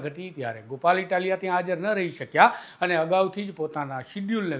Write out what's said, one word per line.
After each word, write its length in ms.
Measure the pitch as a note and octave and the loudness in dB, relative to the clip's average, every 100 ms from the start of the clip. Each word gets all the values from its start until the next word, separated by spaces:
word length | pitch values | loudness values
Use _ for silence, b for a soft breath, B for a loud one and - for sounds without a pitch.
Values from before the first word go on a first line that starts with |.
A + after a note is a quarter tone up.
| D3 | -4
ઘટી 240 | D3+ F#3 D3+ | -10 -12 -8
ત્યારે 260 | A#2+ A2+ A2 | -8 -8 -12
ગોપાલ 320 | C3 E3+ F#3 F#3 | 0 2 2 2
ઇટાલિયા 380 | F#3 F#3 F#3 | 0 0 -2
ત્યાં 160 | F#3+ F3+ | 0 0
હાજર 200 | F3+ E3 | 0 -2
ન 40 | G3+ G3+ | -2 -2
રહી 180 | F3 C3+ | -2 -6
શક્યા 320 | B2+ D3+ A3+ B B B | 0 6 6 B B B
અને 160 | F3 E3+ | 0 0
અગાઉથી 440 | E3 F#3 F#3+ G3 G3+ | 2 2 2 -2 -8
જ 120 | D#3 | -6
પોતાના 400 | D#3 D3+ C#3 C3 | -6 -6 -6 -8
શિડ્યુલને 560 | B2 G3+ G3 A3+ F#3 | -10 -8 -2 -2 -2